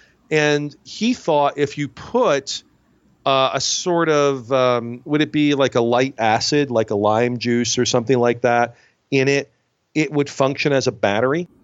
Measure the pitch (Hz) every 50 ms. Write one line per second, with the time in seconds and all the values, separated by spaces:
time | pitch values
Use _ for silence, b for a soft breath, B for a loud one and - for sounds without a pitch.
0 | b b b b b - 156 151 151 147 147 147 147 147 - _ - - - -
1 | 214 247 247 - - 175 151 143 143 139 - 143 143 139 - 147 147 - - -
2 | - - - 254 240 180 143 139 135 - - - - _ _ _ _ _ _ _
3 | _ _ _ _ - 139 135 135 135 127 - 131 - - - - - 180 175 170
4 | 165 160 151 147 143 139 139 127 113 113 135 131 127 123 123 120 117 117 120 123
5 | - 151 147 147 151 151 - 151 147 147 143 135 135 123 - 123 117 117 120 123
6 | 135 135 - - 113 110 110 127 - - 151 147 143 117 117 113 110 - 107 101
7 | 104 104 107 113 123 120 123 113 110 123 120 120 117 117 - 127 120 - - 123
8 | 113 123 131 120 120 120 117 120 - 120 120 120 120 120 b b b b b b
9 | b - 139 135 131 139 139 139 - _ _ _ _ _ _ _ _ _ - 151
10 | 156 135 151 143 139 - - - 135 139 135 - - 147 139 131 - 131 123 -
11 | - 101 101 110 127 131 147 175 180 - _ _